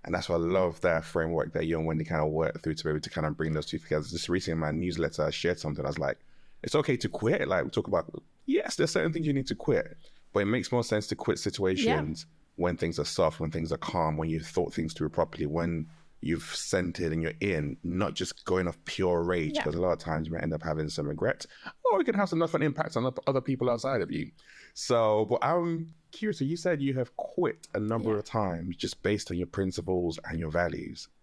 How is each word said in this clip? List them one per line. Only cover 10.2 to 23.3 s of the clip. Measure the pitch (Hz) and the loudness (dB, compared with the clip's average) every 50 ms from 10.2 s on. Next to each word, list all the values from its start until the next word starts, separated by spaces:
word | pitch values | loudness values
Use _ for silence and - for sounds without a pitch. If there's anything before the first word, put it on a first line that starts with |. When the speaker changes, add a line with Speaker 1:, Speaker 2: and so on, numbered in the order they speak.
| - - - | -20 0 2
Speaker 1:
but | 104 | 2
it | 101 | 4
makes | 101 117 127 90 - | 4 2 2 0 0
more | 127 120 117 | 0 0 2
sense | - 110 107 104 | 2 0 0 0
to | - 101 | -2 -6
quit | - - - - - | -2 0 0 0 0
situations | - 104 - - 98 92 95 92 - 110 - 78 76 76 78 - - | 0 -4 -2 2 2 2 2 4 2 2 2 2 0 -4 -6 -8 -10
Speaker 2:
Yeah. | - - - - _ _ | -18 -20 -20 -20 _ _
Speaker 1:
when | - 85 90 87 | 0 0 0 2
things | - - 82 82 - | 2 -2 -2 0 -2
are | - | -2
soft, | - - - 87 78 78 - | -2 2 4 4 4 4 0
when | 82 76 | -4 -2
things | 80 82 80 80 | -2 -2 -2 -2
are | 80 | -4
calm, | - - - - 90 80 78 78 | -4 -4 -2 0 2 2 2 2
when | 78 80 80 | 0 0 0
you've | 80 80 80 | -2 -2 -4
thought | - - 92 87 - - | -2 0 0 0 0 -2
things | - 80 80 - | -4 -4 -4 -2
through | - 78 78 | -4 -4 -2
properly, | - - 80 - - - 80 | 0 0 0 0 -2 -6 -4
when | 71 76 85 85 85 85 80 78 - - - - - - - | -2 0 0 0 0 -2 -2 -4 -8 -12 -20 -20 -20 -16 -8
you've | - 78 85 80 - - - | -2 -2 -2 -2 -4 -8 -8
centered | - - - - 92 90 90 82 - 90 78 | -8 -4 0 0 0 0 0 -2 -2 -2 0
and | 78 82 | 0 0
you're | 80 80 80 - | -2 -2 -2 -2
in, | 98 101 90 78 73 73 67 - - | -2 0 0 0 0 -2 -6 -6 -6
not | 87 87 92 101 78 - | -4 -2 0 -2 -2 -2
just | - 92 - - - - | -4 -6 -6 -6 -10 -2
going | - 92 92 92 | 0 0 2 2
off | 87 82 - _ | 0 -4 -6 _
pure | - - - 95 90 87 85 85 | -10 -2 0 2 4 4 4 2
rage, | 85 90 87 78 76 - | 2 2 0 0 0 -2
Speaker 2:
Yeah. | 294 - | 0 -2
Speaker 1:
'cause | - 78 | -2 0
a | 85 | 2
lot | 90 90 | 2 2
of | 85 - | 2 0
times | - 82 80 78 80 | 0 -2 -2 -2 -2
you | 80 82 | -2 -4
might | 82 78 | -2 -2
end | 80 80 | -2 -2
up | 78 80 | -2 -2
having | 82 76 78 78 73 | -2 -2 -2 -2 -2
some | - - 73 | -2 -4 -4
regret, | 73 71 - - 123 - - - - - - - - - _ - 508 | -4 -2 0 0 0 0 -2 -6 -16 -16 -16 -16 -16 -16 _ 2 2
or | 453 - | 4 4
it | 294 | 2
can | 247 220 | 2 2
have | 196 202 180 | 2 0 2
some | 180 160 | 2 0
different | 165 156 165 160 180 | 2 2 2 2 2
impacts | 151 139 - 156 - - | 0 0 0 -4 -2 0
on | 117 120 | 0 0
oth-, | 131 123 - - | 0 -2 0 -2
other | - | 2